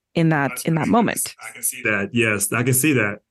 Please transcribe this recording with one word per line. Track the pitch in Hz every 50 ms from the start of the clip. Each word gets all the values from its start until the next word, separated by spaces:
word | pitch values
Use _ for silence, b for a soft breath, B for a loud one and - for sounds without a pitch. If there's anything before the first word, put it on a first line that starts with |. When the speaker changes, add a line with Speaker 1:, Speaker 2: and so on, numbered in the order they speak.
| b _ -
Speaker 1:
in | 175 165 160
that, | 160 147 139 135
Speaker 2:
That's | - - -
Speaker 1:
in | 165 165
that | 160 147
Speaker 2:
great. | - 208
Speaker 1:
moment. | 240 214 135 - - - - - - -
Speaker 2:
I | - -
can | - -
see | - 127 123 120
that. | 110 107 98 101 98 113
Yes, | 120 117 110 107 101 101 - 117
I | 120 120
can | 131 127
see | 127 147 156 139
that. | 120 107 101 101 - _ _